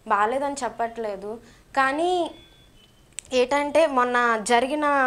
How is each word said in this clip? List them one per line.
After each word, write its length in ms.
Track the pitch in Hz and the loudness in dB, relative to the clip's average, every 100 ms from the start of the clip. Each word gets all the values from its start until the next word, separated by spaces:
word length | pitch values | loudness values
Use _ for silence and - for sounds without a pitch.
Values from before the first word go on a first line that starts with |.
| 214 | -2
బాగాలేదని 480 | 202 214 269 285 277 | 0 2 0 -4 -4
చెప్పట్లేదు. 760 | 233 226 226 233 220 190 202 233 - - - 269 | -6 -4 -6 -6 -8 -8 -10 -12 -16 -20 -8 -2
కానీ 600 | 269 294 349 359 320 - - - - - - _ _ - - | 0 0 0 0 -2 -8 -20 -20 -20 -20 -20 _ _ -18 -4
ఏంటంటే 540 | 254 254 285 294 294 320 | 0 0 0 0 2 2
మొన్న 500 | 262 247 240 240 226 | 2 0 2 2 0
జరిగిన 480 | 208 240 254 302 294 285 | 2 2 2 0 0 2